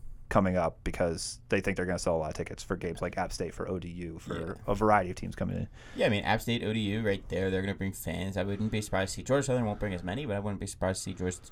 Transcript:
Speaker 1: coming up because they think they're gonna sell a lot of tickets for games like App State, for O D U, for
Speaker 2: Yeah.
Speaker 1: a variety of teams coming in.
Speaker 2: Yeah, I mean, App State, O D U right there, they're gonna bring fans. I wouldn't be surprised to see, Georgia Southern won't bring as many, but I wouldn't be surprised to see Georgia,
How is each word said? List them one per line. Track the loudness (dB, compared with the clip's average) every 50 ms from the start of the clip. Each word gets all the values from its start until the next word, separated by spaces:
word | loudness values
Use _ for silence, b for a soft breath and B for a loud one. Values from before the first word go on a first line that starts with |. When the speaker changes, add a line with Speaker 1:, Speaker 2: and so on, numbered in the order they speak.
| -10 -10 -10 -10 -6 2
Speaker 1:
coming | 4 6 6 6 6
up | 4 4 2 0 -2 -4
because | -4 0 2 2 2 2 0 -4 -6 -8 -10 -2 2
they | 2 2
think | 4 2 0
they're | 2 0
gonna | 0 0 0
sell | 2 2 2
a | 2
lot | 2 0
of | -2
tickets | -4 -6 -6 -6 -8 -6
for | -4 -4
games | -2 -2 -4 -4 -4 -4
like | -2 -2 -2
App | -2 -2 -2
State, | -4 -4 -6 -4
for | -6 -4 -4
O | -4 -4
D | -4 -6
U, | -8 -8 -8 -8 -8 -10
for | -8 -6 -6 -4
Speaker 2:
Yeah. | -4 -6 -8 -6 -2 0
Speaker 1:
a | 2
variety | 4 6 6 6 6 6 2
of | -2
teams | -4 -6 -6 -4
coming | -4 -2 -2 -2
in. | -2 -4 -6 b b b b b
Speaker 2:
Yeah, | 0 2
I | 4
mean, | 4 2 2
App | 2 2 2
State, | 2 0 0 0 0
O | 0 0
D | 0
U | 0 0 0 2 2
right | 2 0 0 -2 -2
there, | -2 0 2 2
they're | 2 2 2
gonna | 0 0
bring | 0 -2 -2 -4
fans. | -4 -4 -4 -2 -2 -2 -2 0
I | 0 0
wouldn't | 0 0 0 0 0
be | 0 0
surprised | 0 0 2 2 2 0 -2
to |
see, | -4 0
Georgia | 2 4 4 4
Southern | 4 2 2 2
won't | 2 0 0
bring | -2 -2 -2
as | -2 -2
many, | -2 -4 -2 -2
but | -2 -2
I | -2
wouldn't | -2 -2 -2 -4
be | -4 -6
surprised | -2 0 2 2 2 0 -2
to | -6
see | -4
Georgia, | -2 -2 -2 -2 -2 -4 -2